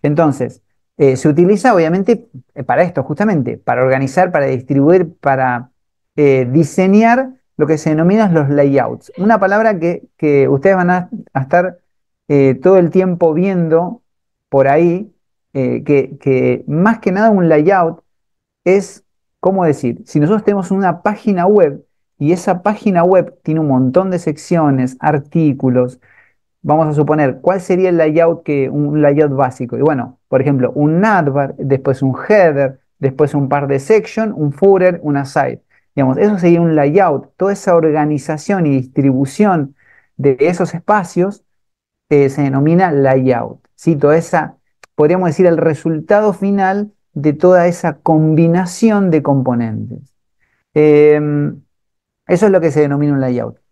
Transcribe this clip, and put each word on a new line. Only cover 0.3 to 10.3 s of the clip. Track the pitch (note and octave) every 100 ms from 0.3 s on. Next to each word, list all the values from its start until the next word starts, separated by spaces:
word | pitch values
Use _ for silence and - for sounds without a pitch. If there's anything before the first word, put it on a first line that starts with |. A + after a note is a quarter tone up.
| C3 A#2+ - _ _ _ -
eh, | C#3 C3
se | D#3+
utiliza | D3 F3 G3+ C4
obviamente, | G3 D#3+ F3+ G3 A#3 - C3 _
eh, | -
para | B2+ B2
esto, | F3 F3
justamente, | C3 D3+ G#3 F3 A#2+ A2+
para | - A#2+
organizar, | C3 C3 C3+ F3+ F#3
para | E3 C#3
distribuir, | C3 B2+ C#3 C#3+ F#3 E3+ -
para, | C#3+ C3 C3 B2 B2+ _ _ _ _
eh, | - D3 C3 B2
diseñar | C3+ D3 - F#3+ G3+ A3+ A#3+ C4+ - _ -
lo | D3
que | D#3
se | D#3+
denominan | D#3 E3+ G#3 G#3
los | E3 C#3
layouts. | C#3+ C#3+ C3+ A2+ A#2+ - -
Una | G3 A3
palabra | F#3+ G3+ A3 G3
que, | E3 E3 - _
que | D3+